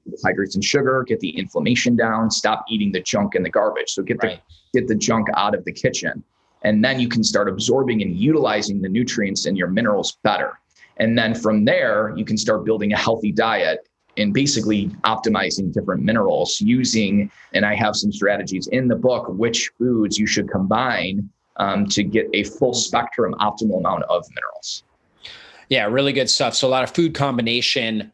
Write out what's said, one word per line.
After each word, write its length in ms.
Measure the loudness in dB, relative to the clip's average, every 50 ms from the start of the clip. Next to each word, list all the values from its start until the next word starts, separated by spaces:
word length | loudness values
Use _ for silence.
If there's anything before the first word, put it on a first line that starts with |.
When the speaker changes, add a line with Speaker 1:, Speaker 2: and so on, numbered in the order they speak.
| -14
Speaker 1:
carbohydrates 520 | -16 -8 -4 -2 0 0 0 -2 -2 -2
and 60 | -2 0
sugar, 400 | 2 2 2 2 2 2 0 0 0
get 120 | -2 -2
the 100 | -2 -4
inflammation 680 | -6 -6 -8 -6 -4 -2 0 0 0 2 2 2 2
down, 340 | 2 2 2 2 2 0 0
stop 360 | 0 0 0 0 0 0 -2 -2
eating 240 | -2 0 0 0 0
the 80 | -2
junk 340 | -2 -2 0 0 0 0 0
and 120 | 0 0
the 20 | 0
garbage. 400 | 0 2 2 0 0 -2 -4 -6 -4
So 100 | -4 -2
get 180 | -2 -2 -2
the, 60 | -2
Speaker 2:
Right. 140 | -4 -4 -6 _ -20 -20 -20 _ _ 0
Speaker 1:
get 140 | 0 0 2
the 60 | 0
junk 340 | 0 0 0 0 0 0 0 0 0
out 160 | 0 0 0
of 100 | -2 -4
the 80 | -6 -8
kitchen, 500 | -2 -2 -2 -2 -2 -6 -6 -8 -8 -12 _ _ _ _ _ _ _ 0
and 220 | 2 2 4 4
then 160 | 2 2 0
you 80 | 0 0
can 160 | 0 0 0
start 240 | 2 2 0 0 0
absorbing 540 | -2 -2 0 2 2 2 2 2 0 0 -2
and 120 | -2 -2
utilizing 680 | 0 2 2 2 4 2 2 0 0 -2 -2 -2 -2 -2
the 80 | 0
nutrients 560 | 0 0 0 0 -2 -2 -2 -2 -2 -4 -2
and 100 | -2 -2
your 120 | 0 0 0
minerals 500 | 0 0 2 2 2 0 0 -4 -4 _ 0
better. 300 | 0 2 0 -2 -4 -6 -10 _ _ _ _ -20 -12 _ -2
And 180 | 0 2 2
then 180 | 2 2 2 0
from 300 | 0 0 2 2 4 4
there, 480 | 4 2 2 2 2 2 0 0 -2 -2
you 120 | -6 -4
can 100 | -4 -4
start 300 | -2 0 0 0 0 0
building 260 | 0 0 0 0 0 0
a 60 | 0
healthy 340 | 2 0 0 0 0 -2 0
diet 560 | 2 2 2 2 0 0 0 -2 -2 -6 _ _ _ _ _ -4 -2
and 160 | 0 2 2
basically 540 | 2 2 2 0 0 0 0 0 0 0 -2 -4 -2 -2
optimizing 680 | -2 0 0 0 0 0 0 0 -2 -2 -4 -4 -4 -4
different 300 | -4 -2 -2 -2 -2 0
minerals 580 | 0 2 2 2 2 2 0 0 -2 -2 0
using, 720 | 2 2 2 2 2 2 0 0 0 2 2 0 0 -2 -4 -14 -10 -4 0
and 100 | 0 2
I 100 | 2 2
have 220 | 2 0 0 0
some 160 | 0 -2 -2 0
strategies 540 | 2 2 2 2 0 -2 -4 -6 -6 -4
in 200 | -2 -2 0 2 2
the 80 | 0
book, 320 | 2 2 2 0 0 -2 -4
which 400 | -4 0 0 0 0 -2 -4 -4 -4 -2
foods 400 | 0 2 2 2 2 0 0 0
you 80 | 0
should 240 | 0 0 0 0 0
combine, 800 | -2 -2 0 0 0 0 0 0 0 -2 -2 -2 -2 -4 -6 -6 _ _ _ _ -6
um, 280 | -4 -2 0 0 0 0
to 180 | 0 0 0 0
get 240 | 0 2 0 0 0 0
a 120 | -2 -2
full 280 | -2 -2 0 0 0 0
spectrum, 600 | 0 -2 0 0 -2 -2 -2 -2 -2 -2 0 0 0
optimal 400 | 0 0 0 0 -2 0 0 0
amount 220 | 0 0 -2 -2 -2
of 200 | -2 -2 -2 -2 -6 -12
minerals. 480 | -10 -10 -10 -10 -12 -12 -12 -12 -12 -14 _ _ _ _ _ _ _ -20 -20 -20 -20 -20 -20 -20 -12 -4 0
Speaker 2:
Yeah, 160 | 0 2 2
really 260 | 2 2 2 2 2 2
good 160 | 0 2 2
stuff. 240 | 2 2 0 0 0
So 120 | 0 2
a 40 | 2
lot 140 | 2 2 0
of 60 | 0
food 220 | 0 0 0 0 0
combination 960 | 0 -2 0 0 0 0 0 0 0 0 0 0 0 0 -2 -2 -4 -6 -8